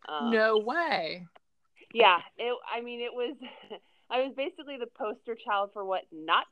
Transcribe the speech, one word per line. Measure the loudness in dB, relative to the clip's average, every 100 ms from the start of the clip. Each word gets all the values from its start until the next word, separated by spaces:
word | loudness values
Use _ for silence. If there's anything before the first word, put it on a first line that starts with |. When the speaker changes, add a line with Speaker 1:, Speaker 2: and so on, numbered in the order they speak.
| -8
Speaker 1:
Um, | -4 0
Speaker 2:
No | 4 4 2
way. | 2 -2 0 0 -2 -6 -14 -20 _ _ _ _ -4
Speaker 1:
Yeah. | 6 8 6 2 -6
It, | -4 -4 -6
I | -8
mean, | -8 -8
it | -8
was, | -6 -6 -8 -14 -18 -16
<laughs> | -18 _ _ -4
I | -2
was | -2
basically | -2 -6 -6 -12 -10
the | -10
poster | -6 -6 -6 -8 -8
child | -2 0 0
for | -4
what | -4 -4 -4
not | -8 2 2 2